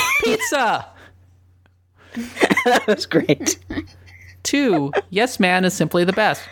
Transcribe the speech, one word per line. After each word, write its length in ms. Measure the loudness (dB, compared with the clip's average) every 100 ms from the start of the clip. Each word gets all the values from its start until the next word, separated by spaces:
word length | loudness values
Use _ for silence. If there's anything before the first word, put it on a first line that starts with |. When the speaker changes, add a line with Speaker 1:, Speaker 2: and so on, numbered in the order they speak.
| 0
Speaker 1:
<laughs> 140 | 0
Speaker 2:
"Pizza!" 640 | 0 -2 -2 -2 0 -2 -6 -20 -20 _ _ _ _ _ _ _ _ _ -14
Speaker 1:
<laughs> 20 | -12 -12 -2 2 2
That 200 | 2 2 2
was 180 | -2 0
great. 520 | 0 2 0 0 -6 -8 -10 -10 -20 -20 -20 -20 -12
Speaker 2:
Two, 500 | -2 0 2 0 0 -4 -4
"Yes 280 | -2 -2 2
Man 260 | 2 2
is 100 | 0
simply 280 | 0 0 2
the 100 | 0
best. 300 | 2 0 0 -8